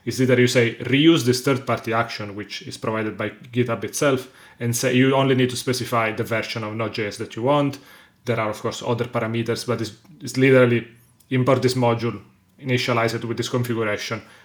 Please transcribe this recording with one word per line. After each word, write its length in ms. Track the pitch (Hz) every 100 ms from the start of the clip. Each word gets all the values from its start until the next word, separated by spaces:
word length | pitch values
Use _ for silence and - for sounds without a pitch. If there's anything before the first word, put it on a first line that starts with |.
is 160 | 120 120
either 180 | 127 123
you 60 | 123
say, 300 | 127 117 -
"Reuse 480 | 117 135 160 165
this 180 | 123 123
third-party 500 | - 123 123 113 -
action," 420 | 113 113 - 107
which 280 | 98 101 -
is 160 | 123 -
provided 400 | 117 110 107 98
by 120 | 107 - -
GitHub 320 | 123 120 110
itself, 440 | - - 147 127 - - - -
and 160 | 120
say 200 | 120 131
you 200 | 123 135
only 200 | 135 135
need 160 | 127 123
to 60 | 120
specify 560 | - 123 120 117 110
the 120 | 107
version 400 | 98 113 - 117
of 100 | 107
Node 200 | 110 110
J 120 | 113 104
S 100 | -
that 180 | 107 -
you 60 |
want. 360 | 123 147 143 - - - - _
There 160 | - 113
are, 100 | 107
of 100 | 104
course, 220 | 113 -
other 200 | - 120
parameters, 640 | 120 120 113 117 113 113 -
but 140 | 113
it's, 120 | 104 - - -
it's 160 | 127 131
literally 520 | 135 131 123 117 - - _ _ -
import 320 | 127 127 127
this 140 | 127
module, 460 | 127 120 113 117 101 - _ _ _
initialize 540 | 139 123 - 117 113
it 100 | 117
with 120 | 117 113
this 120 | 120
configuration. 760 | 123 120 113 107 104 - 110 - -